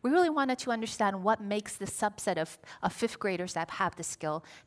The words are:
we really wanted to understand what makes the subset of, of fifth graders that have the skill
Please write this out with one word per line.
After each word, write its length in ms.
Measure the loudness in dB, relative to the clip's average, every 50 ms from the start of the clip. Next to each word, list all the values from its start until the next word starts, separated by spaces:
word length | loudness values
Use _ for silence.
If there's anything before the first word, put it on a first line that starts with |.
we 80 | _ 4 6
really 180 | 6 6 6
wanted 300 | 4 2 2 2 2 0
to 100 | 0 -2
understand 540 | 0 0 -2 -4 0 2 2 2 2 2 4
what 160 | 2 2 2
makes 360 | 2 -2 -2 -2 -2 -6 -8
the 100 | -8 -6
subset 520 | -6 -2 0 0 0 0 0 -2 -2 0 0
of, 180 | 0 -4 -4 -16 -16 -20 -16 -4 -4
of 80 | -4 -2
fifth 260 | 0 -2 -2 -2 -2
graders 340 | -2 -2 -2 -2 -4 -4 -2
that 140 | -4 -4 -4
have 280 | -2 0 0 0 0
the 80 | -4 -8
skill 400 | -8 -8 -4 -4 -2 -2 -4 -6 -10 -20 -20 -14